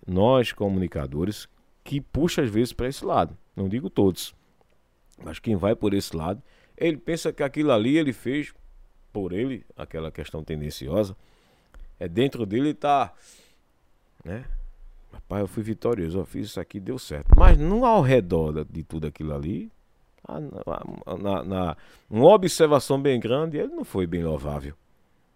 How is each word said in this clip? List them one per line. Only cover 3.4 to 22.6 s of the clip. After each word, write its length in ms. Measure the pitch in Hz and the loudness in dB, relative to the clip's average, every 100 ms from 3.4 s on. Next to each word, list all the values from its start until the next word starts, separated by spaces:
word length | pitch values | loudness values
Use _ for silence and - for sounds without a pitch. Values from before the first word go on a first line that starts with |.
| _ - | _ -6
Não 120 | 95 | -4
digo 220 | 117 175 | -4 -4
todos, 460 | - 98 85 - _ _ _ _ _ _ _ _ - | 2 2 2 -8 _ _ _ _ _ _ _ _ -20
mas 220 | 78 78 | -16 -8
quem 160 | 117 98 | -4 0
vai 200 | 98 117 | 0 0
por 200 | 107 101 | 0 -2
esse 200 | - 80 | -4 -6
lado, 280 | 82 101 - _ _ - | -6 -8 -12 _ _ -4
ele 200 | 170 151 | -4 -4
pensa 360 | - 165 160 | -6 -6 -4
que 80 | - | -4
aquilo 300 | 143 151 151 | -6 -2 2
ali 260 | 113 117 156 | 2 2 2
ele 160 | 143 | 0
fez 400 | 110 117 147 - - - - - _ _ | -4 -6 -6 -8 -14 -20 -20 -20 _ _
por 200 | 107 92 | -8 -6
ele, 340 | 90 135 123 - - | -4 -4 -6 -14 -18
aquela 360 | 73 80 80 | -12 -10 -10
questão 320 | - 78 80 | -10 -12 -12
tendenciosa, 760 | 78 76 73 - 65 95 98 95 _ _ _ _ _ - - - | -10 -8 -8 -10 -6 -4 -4 -6 _ _ _ _ _ -20 -20 -12
é 100 | 87 | -6
dentro 380 | 90 135 123 104 | -2 -2 -2 -4
dele 280 | 113 147 | -2 -2
tá, 400 | - 147 143 107 - - - _ _ _ _ _ _ _ _ | -2 0 0 0 -8 -20 -20 _ _ _ _ _ _ _ _
né? 220 | 80 110 135 - - - - - - | -14 -12 -8 -10 -10 -18 -20 -20 -20
"Rapaz, 300 | - - 98 | -20 -10 -6
eu 60 | 98 | -6
fui 160 | 120 | -6
vitorioso, 560 | 107 107 117 110 82 92 | -8 -4 -4 -2 -4 -6
eu 60 | 85 | -6
fiz 220 | - 104 | -8 -10
isso 100 | 95 | -10
aqui, 200 | 85 104 | -12 -12
deu 200 | 95 127 | -10 -10
certo." 340 | - 73 - - | -10 -2 8 12
Mas 220 | 185 160 | 12 10
não 260 | 156 220 | 6 2
ao 180 | 247 214 | 4 4
redor 500 | 131 131 87 85 78 | 6 4 4 0 0
da, 120 | 78 | -2
de 200 | 78 85 | -6 -10
tudo 240 | 76 80 78 | -10 -8 -8
aquilo 260 | - 78 | -8 -8
ali, 380 | 71 76 127 220 _ _ _ _ _ - | -6 -6 -6 -8 _ _ _ _ _ -14
a, 100 | - | -12
a, 800 | 147 - - - - - - 92 | -12 -12 -10 -10 -10 -14 -12 -8
na, 260 | 101 92 | -4 -4
na, 340 | 78 95 87 73 - - - | -4 -4 -4 -6 -14 -20 -6
uma 200 | 107 151 | 4 8
observação 720 | 214 180 - | 8 4 2